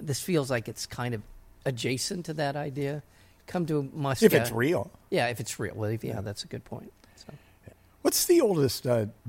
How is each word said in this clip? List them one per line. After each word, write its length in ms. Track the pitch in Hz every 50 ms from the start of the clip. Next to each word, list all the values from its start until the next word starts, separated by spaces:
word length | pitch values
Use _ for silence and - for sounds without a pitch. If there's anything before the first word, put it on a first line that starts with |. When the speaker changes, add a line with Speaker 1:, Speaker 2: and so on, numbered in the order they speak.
Speaker 1:
This 200 | 147 156 135 -
feels 300 | - - 185 156 139 127
like 160 | 135 117 110 -
it's 180 | 110 - -
kind 280 | - - - 123 123 120
of 80 | 107 - - - - - - - - -
adjacent 640 | 139 131 117 117 123 131 123 - - 202 180 170
to 80 | - 156
that 220 | 156 151 139 139
idea. 480 | 147 143 139 131 143 143 139 147 151 - - - - - - _ _ _
Come 200 | - - 185 170
to 220 | 151 156 147 139 135 -
Moscow. 340 | 156 143 139 135 - 220
Speaker 2:
If 80 | 214 -
it's 160 | - 117 120 110
real. 380 | 113 120 147 180 - 98 - - - _ -
Speaker 1:
Yeah, 160 | - 170 127 120
if 100 | 117 -
it's 180 | 117 - - -
real. 140 | - 101 -
Well, 160 | - 107 104
if, 120 | 113 113 -
yeah, 100 | 127 117
Speaker 2:
Yeah. 60 | 107 98
Speaker 1:
that's 220 | 107 101 - -
a 20 | 170
good 160 | - 117 -
point. 280 | - - 117 - - - _ _ - -
So. 160 | - - - - - _ _ _ _ - - - _ _ _ _ _ -
Speaker 2:
What's 220 | 277 - - -
the 140 | - 359 339
oldest, 460 | 294 214 190 160 139 127 - - -
uh, 200 | 131 120 117 107 104 - _ -